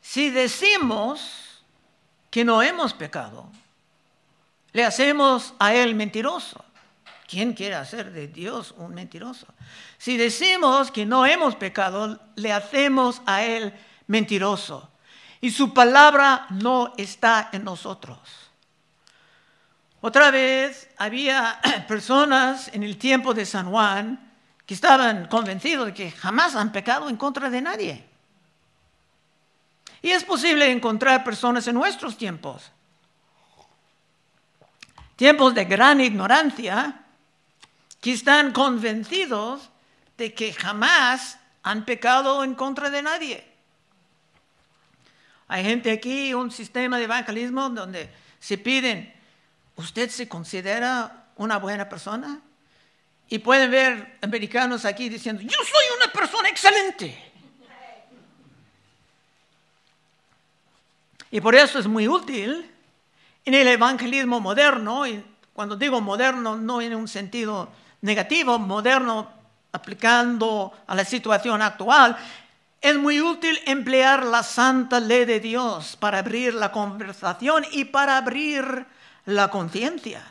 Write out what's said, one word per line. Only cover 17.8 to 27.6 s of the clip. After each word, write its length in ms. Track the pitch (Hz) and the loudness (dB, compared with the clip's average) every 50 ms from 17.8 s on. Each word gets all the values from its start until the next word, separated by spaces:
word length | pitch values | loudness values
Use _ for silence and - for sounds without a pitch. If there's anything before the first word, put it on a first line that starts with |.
| - - 185 - - - 123 - _ - - - - _ _ _ _ _ _ _ _ _ _ _ _ _ _ _ _ _ _ _ _ _ _ _ _ _ _ _ _ _ _ _ - | -12 -14 -14 -14 -16 -20 -20 -20 _ -20 -20 -20 -20 _ _ _ _ _ _ _ _ _ _ _ _ _ _ _ _ _ _ _ _ _ _ _ _ _ _ _ _ _ _ _ -8
Otra 280 | 226 - 269 294 285 | 2 6 8 8 8
vez, 600 | 269 262 262 262 262 262 262 285 262 - - _ _ - | 8 4 2 2 2 0 0 -2 -6 -10 -20 _ _ -8
había 600 | 196 214 220 254 285 277 269 269 240 226 220 - - 269 277 | -8 -6 -4 -4 -2 0 0 0 0 -2 -4 -2 -2 -2 -2
<clears throat> 160 | 208 156 - | -2 -4 -6
personas 800 | 214 208 208 - 254 277 294 294 269 262 254 262 269 262 - - - | -6 -6 -2 2 4 4 4 4 4 2 2 2 -2 -4 -10 -12 -8
en 80 | 202 208 | -8 -6
el 160 | 208 202 - | -6 -8 -4
tiempo 340 | - 262 269 262 247 262 233 | 0 2 2 2 2 0 -2
de 140 | 220 202 | -2 -4
San 240 | 185 - 202 185 180 | -4 -6 -6 -6 -2
Juan 600 | 190 226 214 208 196 196 208 220 262 - - _ _ _ _ _ _ _ _ | 2 2 2 2 2 -2 -4 -6 -8 -10 -12 _ _ _ _ _ _ _ _
que 80 | - 196 | -12 -10
estaban 520 | 180 - 269 269 269 262 233 214 196 170 160 | 0 6 8 8 8 8 2 0 -2 -4 -2
convencidos 580 | - 226 226 196 190 190 - 294 330 277 247 | -2 -2 -2 -2 -6 -6 -4 -2 -2 -2 -2
de 80 | 208 190 | -4 -6
que 160 | - 196 170 | -10 -12 -12
jamás 440 | 160 - - 185 208 254 330 349 277 | -12 -8 -6 -2 2 2 2 2 0
han 160 | 220 208 220 | -2 -4 -2
pecado 380 | 214 202 196 - 240 285 302 294 | -4 -6 -2 0 -2 -2 -2 -6
en 80 | 240 | -6
contra 320 | 220 277 285 262 277 269 269 | -4 -4 -4 -4 -4 -6 -4
de 140 | 247 247 | -4 -4